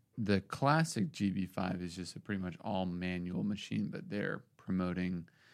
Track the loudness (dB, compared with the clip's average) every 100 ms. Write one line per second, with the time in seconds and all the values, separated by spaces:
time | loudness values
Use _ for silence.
0 | _ -4 4 4 2 2 6 6 4 2
1 | -2 2 0 2 -2 -2 -2 -2 -4 -6
2 | -8 -10 -4 -2 -2 -6 -4 -2 0 0
3 | -2 -2 -2 -2 0 -2 -2 -2 -2 -4
4 | -6 -2 -2 -4 -8 _ -4 0 0 0
5 | 0 -2 -6 _ -20